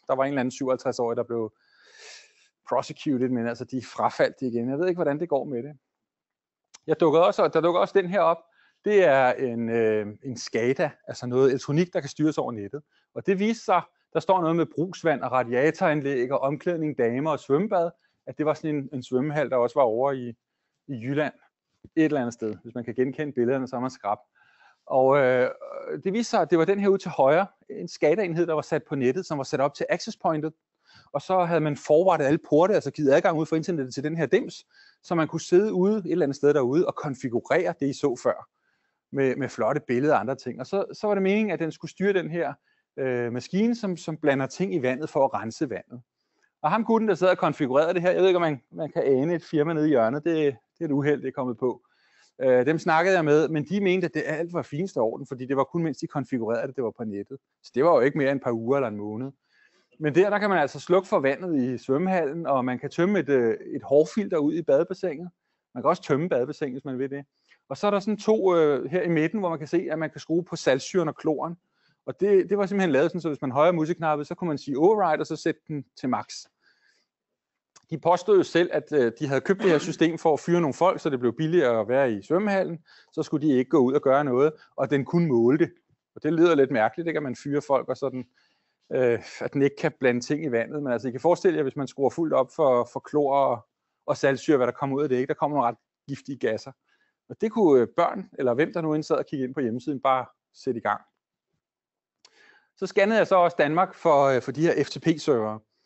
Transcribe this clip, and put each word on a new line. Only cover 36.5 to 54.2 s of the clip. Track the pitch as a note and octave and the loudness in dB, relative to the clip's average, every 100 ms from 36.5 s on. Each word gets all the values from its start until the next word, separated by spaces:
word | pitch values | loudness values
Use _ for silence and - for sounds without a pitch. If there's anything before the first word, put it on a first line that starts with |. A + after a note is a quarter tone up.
derude | D3 B2 D3+ - | 4 2 2 0
og | - | -2
konfigurere | D#3 B2 C3 A2+ - D#3+ F3 E3+ | -8 -6 -4 -4 0 0 0 -2
det, | C#3 | -4
I | |
så | C3+ D3 A#2+ | -2 -4 -2
før, | B2 - - _ _ _ _ _ - | -2 -4 -8 _ _ _ _ _ -10
med, | C#3 C3+ B2 | -2 0 0
med | B2+ | -6
flotte | - A2 D3 - | -2 -2 -2 -2
billeder | A#2+ D3+ | 0 2
og | B2 | 2
andre | A2 C3 | 0 -6
ting. | B2+ A2+ | -8 -10
Og | C3+ | -6
så, | G3 - | -4 -6
så | - G#3 | -4 -2
var | |
det | G3+ | 0
meningen, | F#3+ G#3 G#3+ | 2 2 0
at | D#3 | -2
den | D#3+ | -6
skulle | - D#3+ | -8 -14
styre | - G3 | -4 0
den | F#3+ D#3 | 0 -2
her, | E3+ C#3+ D3+ _ _ _ - | -6 -6 -8 _ _ _ -6
øh, | C3 B2 A#2+ | -4 -2 -2
maskine, | B2 - F#3 A3+ A#3 | -6 -4 0 0 0
som, | G3 E3 | -4 -6
som | - D#3 | -8 -2
blander | D3 C#3 C3+ | 0 0 -2
ting | - G3 | -4 -2
i | F3 | 0
vandet | B2+ C3 D#3 | -2 -2 -4
for | D3+ C3+ | 0 0
at | |
rense | G2+ A2 - C#3+ | 0 -8 -6 -6
vandet. | F#2+ - B2 _ _ _ _ _ - | -6 -12 -20 _ _ _ _ _ -6
Og | D3+ | -2
ham | G#3+ A3+ | -2 2
gutten, | A3+ A3 | 0 2
der | D#3+ | 2
sad | F#3 | 2
og | F3 | 2
konfigurerede | D#3 - C3+ C3 D#3+ | 0 0 0 2 2
det | F3 | 2
her, | F3 | 0
jeg | F3 | 2
ved | F#3 | 4
ikke, | F3+ | 4
om | |
man, | E3 C#3 _ | 0 -2 _
man | E3+ D#3 | -10 -8
kan | E3+ | -2
ane | C3 C3 D3+ E3+ | 2 2 2 -2
et | |
firma | - D#3 D3+ | -2 0 0
nede | D#3+ D3+ | 0 2
i | |
hjørnet, | C3 A2 D3 | 4 2 0
det, | E3+ D#3+ C#3+ B2 _ - | -2 0 0 -2 _ -10
det | E3 | -4
er | |
et | |
uheld, | C#3+ C#3+ C3 | -2 0 -2
det | C3 | -4
er | |
kommet | C#3+ B2+ A2+ | -6 -6 -4
på. | B2+ A#2 _ _ _ _ _ - | -4 -4 _ _ _ _ _ -2
Øh, | C3 B2+ B2 | 2 4 4
dem | D#3+ | 0
snakkede | F3 D#3+ F3+ F#3 | 2 2 4 2
jeg | D3+ | 4
med, | D3+ D#3 | 4 2
men | D#3 B2+ | -2 -2
de | G3+ | 0
mente, | G3 F#3 E3+ | 2 2 0
at | |
det | D#3 | -4